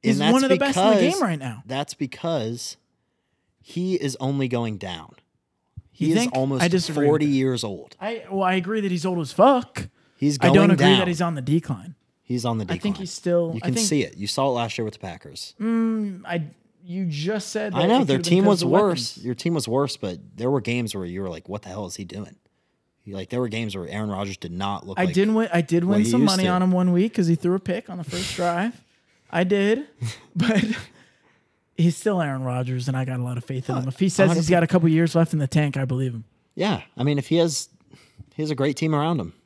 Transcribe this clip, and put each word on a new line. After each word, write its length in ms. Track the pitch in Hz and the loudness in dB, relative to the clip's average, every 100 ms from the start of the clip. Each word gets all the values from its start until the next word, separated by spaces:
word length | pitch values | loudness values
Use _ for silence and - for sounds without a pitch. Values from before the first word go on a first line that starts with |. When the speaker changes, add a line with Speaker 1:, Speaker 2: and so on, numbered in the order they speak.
Speaker 1:
He's 160 | - - | 2 2
Speaker 2:
that's 140 | - | 4
Speaker 1:
one 100 | 247 | 4
of 60 | 269 | 4
the 80 | - | 4
best 180 | 277 - | 2 4
in 80 | |
the 60 | 202 208 | 4 6
Speaker 2:
because 180 | - | 4
Speaker 1:
game 80 | 381 | 2
right 160 | 247 160 | -2 -2
now. 240 | 131 107 | -6 -10
Speaker 2:
That's 300 | 104 135 147 | -8 -6 -6
because 800 | - 139 - 170 160 113 120 - - _ _ _ _ _ _ _ _ | -6 -8 -6 -4 -2 -4 -6 -10 -14 _ _ _ _ _ _ _ _
he 340 | _ - 185 | _ -6 -2
is 240 | 185 143 131 | -2 -2 -4
only 260 | 131 139 131 | -4 -2 0
going 280 | 123 117 104 | -2 -2 -6
down. 380 | 95 85 78 - _ _ _ _ _ - _ | -10 -12 -14 -20 _ _ _ _ _ -20 _
He 160 | _ 160 | _ 0
Speaker 1:
You 40 | |
Speaker 2:
is 60 | 175 | 2
Speaker 1:
think? 160 | 247 131 | 0 0
Speaker 2:
almost 260 | 135 135 | -2 2
Speaker 1:
I 60 | 170 | 2
disagree 360 | 185 170 147 143 | 2 0 2 2
with 40 | |
Speaker 2:
forty 140 | 151 147 | 4 2
Speaker 1:
that. 60 | |
Speaker 2:
years 320 | 135 131 123 | 2 0 -2
old. 320 | 107 92 71 - | -6 -10 -14 -12
Speaker 1:
I, 240 | 202 226 - | -10 -10 -6
well, 120 | 196 | -2
I 100 | 185 | 0
agree 280 | 185 180 220 | 0 0 -4
that 80 | 202 | -2
he's 140 | 180 175 | -2 -2
old 120 | 175 | -4
as 140 | 147 | -4
fuck. 560 | - 233 262 240 - - _ _ _ | 6 6 6 0 -10 -12 _ _ _
Speaker 2:
He's 200 | 143 139 | 0 4
Speaker 1:
I 40 | 175 | 6
don't 80 | |
Speaker 2:
going 160 | 170 - | 8 8
Speaker 1:
agree 140 | 170 143 | 6 6
Speaker 2:
down. 120 | 143 | 4
Speaker 1:
that 100 | - | 2
he's 140 | 165 | 0
on 120 | 175 | -2
the 60 | 151 | -2
decline. 520 | 127 160 - 107 117 - _ _ | 0 0 0 -8 -10 -18 _ _
Speaker 2:
He's 220 | _ 123 | _ -2
on 140 | 120 113 | 0 -2
the 60 | |
Speaker 1:
I 20 | 98 170 | -2 -4
think 60 | |
Speaker 2:
decline. 120 | 208 196 | -2 -4
Speaker 1:
he's 140 | 185 | -6
still, 400 | - 180 175 165 | -6 0 0 0
Speaker 2:
You 60 | 165 | -2
Speaker 1:
I 40 | - | -2
Speaker 2:
can 80 | 131 | 0
Speaker 1:
think 100 | 214 | 2
Speaker 2:
see 160 | 151 | 0
it. 140 | 117 - | -2 -4
You 80 | 101 | -6
saw 220 | - 135 | 0 0
it 20 | |
last 240 | 120 117 - | 0 -2 -4
year 80 | |
with 100 | 110 | -6
the 60 | - | -6
Packers. 540 | 95 85 - - - _ | -12 -12 -16 -16 -18 _
Speaker 1:
Mm, 640 | 214 226 226 220 208 180 180 | -2 0 0 -2 -4 -8 -6
I, 160 | 175 147 - _ _ | -6 -6 -12 _ _
you 220 | 180 175 180 | -10 -6 -4
just 420 | 147 165 214 208 | -4 -4 -4 -6
said 240 | 220 214 | -6 -4
that 60 | 180 | 0
Speaker 2:
I 80 | 180 | 2
know, 160 | 247 | 2
Speaker 1:
it 20 | 196 | 2
Speaker 2:
their 120 | 135 | 0
Speaker 1:
could've 40 | |
been 60 | 170 | 4
Speaker 2:
team 140 | 175 | 4
Speaker 1:
'cause 40 | 202 | 6
Speaker 2:
was 140 | 190 | 4
Speaker 1:
of 60 | 147 | 4
the 40 | |
Speaker 2:
worse. 420 | 165 208 156 113 - | 4 4 0 -6 -8
Speaker 1:
weapons. 80 | |
Speaker 2:
Your 100 | 123 | -8
team 200 | 120 170 | -4 -2
was 120 | 165 120 | -2 0
worse, 300 | 123 139 - | 0 0 -4
but 220 | 101 90 - - | -8 -8 -14 -6
there 140 | 120 | -2
were 100 | 139 | 0
games 340 | 117 120 113 | 0 -2 -2
where 120 | 101 87 | -6 -8
you 160 | 90 | -8
were 80 | 98 | -8
like, 180 | 80 - | -10 -10
"What 140 | 101 | -12
the 80 | - | -10
hell 160 | 95 95 | -10 -10
is 100 | - | -12
he 80 | |
doing?" 320 | 92 98 92 - _ _ _ _ _ _ - | -12 -12 -14 -18 _ _ _ _ _ _ -14
Like, 240 | 98 95 | -12 -6
there 100 | 123 | -4
were 80 | 123 | -2
games 260 | 110 113 | -2 -6
where 140 | 98 87 | -6 -8
Aaron 220 | 104 107 | -6 -4
Rodgers 260 | 98 101 95 | -4 -6 -8
did 160 | 85 | -10
not 340 | 87 98 101 98 | -6 -6 -6 -8
look 120 | 98 | -2
Speaker 1:
I 60 | 185 | 0
Speaker 2:
like 80 | |
Speaker 1:
didn't 180 | 165 202 | 2 2
win, 160 | 220 220 | 2 0
I 120 | 170 | 0
did 200 | 170 165 | 0 0
Speaker 2:
what 100 | 175 | 2
Speaker 1:
win 120 | 208 | 2
Speaker 2:
he 60 | 220 | 2
Speaker 1:
some 100 | 240 | 4
Speaker 2:
used 100 | 214 | 4
Speaker 1:
money 100 | 190 | 4
Speaker 2:
to. 80 | 185 | 2
Speaker 1:
on 120 | 180 | 2
him 100 | 185 | 2
one 200 | 180 180 | 2 4
week 220 | 175 220 | 2 2
'cause 120 | - 170 | 2 2
he 100 | 165 | 2
threw 180 | 175 | 2
a 40 | 190 | -2
pick 300 | 196 180 - | -2 -6 -6
on 80 | 180 | -12
the 80 | |
first 320 | 147 180 185 - | -8 -8 -8 -2
drive. 420 | 175 175 214 - _ _ _ | -2 0 -2 -6 _ _ _
Speaker 2:
<laughs> 240 | _ _ | _ _
Speaker 1:
I 140 | 165 | -2
did, 420 | 180 202 202 233 294 _ 117 - - - | 2 2 2 0 -2 _ -10 -10 -10 0
but 260 | 240 214 214 220 - _ _ _ _ _ _ _ _ - | 2 2 0 -4 -8 _ _ _ _ _ _ _ _ 0
he's 200 | 170 160 | 2 2
still 240 | 214 190 | -2 0
Aaron 220 | 151 131 | -2 -2
Rodgers, 460 | 131 123 127 127 123 | -4 -4 -4 -4 -4
and 80 | 131 | -4
I 80 | |
got 160 | 131 127 | -4 -4
a 20 | |
lot 140 | 123 120 | -6 -6
of 60 | |
faith 240 | - 131 127 | -6 -8 -4
in 80 | 127 | -4
him. 80 | 127 | -4
Speaker 2:
Oh, 20 | |
Speaker 1:
If 100 | 131 | 0
he 100 | 190 | 0
says 220 | - 190 | 4 4
he's 60 | 175 | 4
Speaker 2:
a 60 | |
hundred 80 | 160 | 4
Speaker 1:
got 120 | 175 | 2
a 40 | 170 | 4
couple 220 | 185 165 | 4 4
years 260 | 160 170 | 4 4
left 180 | 165 165 | 4 2
in 60 | 156 | 2
the 80 | 139 | 0
tank, 300 | 156 147 135 | 0 0 -2
I 80 | |
believe 280 | 131 127 131 | -4 -2 -4
him. 100 | 117 - _ _ | -6 -14 _ _
Speaker 2:
Yeah, 280 | - 190 147 - - | -4 -2 -2 -6 -4
I 60 | |
mean, 140 | 131 147 | 0 0
if 100 | - | 0
he 80 | 165 | 2
has, 320 | 165 151 - _ _ - _ _ - | 2 0 -10 _ _ -20 _ _ -18
he 80 | - | -8
has 80 | 151 | -6
a 40 | |
great 220 | 139 139 135 | 0 -2 0
team 180 | 160 | 0
around 260 | 151 156 170 | 0 0 -2
him. 140 | 85 - | -4 -12